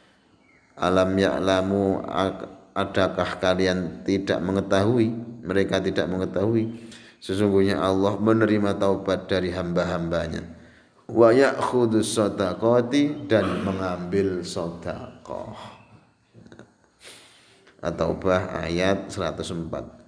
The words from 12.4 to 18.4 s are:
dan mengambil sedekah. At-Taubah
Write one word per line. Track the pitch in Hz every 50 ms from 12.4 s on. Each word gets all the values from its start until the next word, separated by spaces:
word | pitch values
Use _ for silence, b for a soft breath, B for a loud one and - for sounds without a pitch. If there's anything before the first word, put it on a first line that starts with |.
| 101 90 90 90 110 117 120 123 120 117 131 143 147 143 147 - - -
dan | 113 107 98 95 92 90 90
mengambil | 98 95 95 95 90 90 87 90 87 92 98 98 98 90 87 85
sedekah. | 87 - 98 85 85 85 85 - 87 78 - - - - - - - - 50 - - - - - - - - - _ - - _ _ _ _ _ _ _ 117 - - - - - _ _ _ _ _ _ B B B B B B B B B B B B B B B B B
At-Taubah | - 87 85 85 82 82 85 80 82 92 90 92